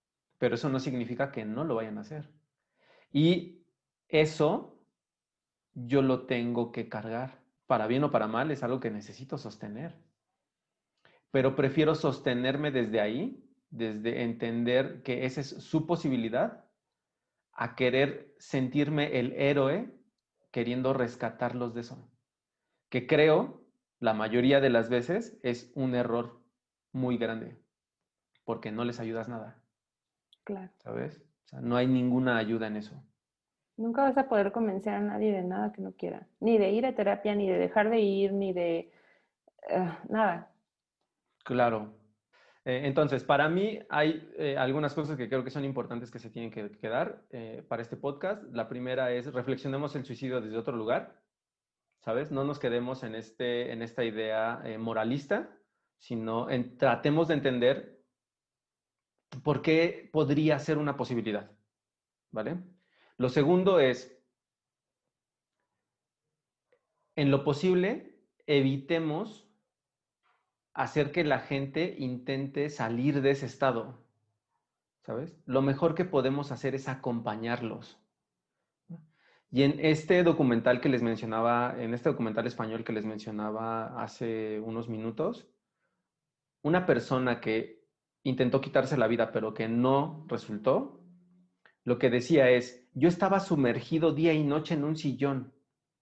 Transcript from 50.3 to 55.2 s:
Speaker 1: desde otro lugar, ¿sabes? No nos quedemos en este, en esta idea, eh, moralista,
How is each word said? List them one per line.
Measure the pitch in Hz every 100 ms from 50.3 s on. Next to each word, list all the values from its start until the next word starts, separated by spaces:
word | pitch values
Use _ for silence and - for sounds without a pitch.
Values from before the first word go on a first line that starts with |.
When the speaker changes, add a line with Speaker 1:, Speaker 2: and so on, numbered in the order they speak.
| 127
Speaker 1:
desde | 110 110
otro | 113 120
lugar, | 110 165 202 - _ _ _ _ _ _ _ _
¿sabes? | - 117 151
No | 139
nos | 139 143
quedemos | 127 120 123 127
en | 117 113
este, | 110 - 123 120 123
en | 117
esta | 117 -
idea, | 117 107 110 110 113 120
eh, | - 110
moralista, | 113 110 110 135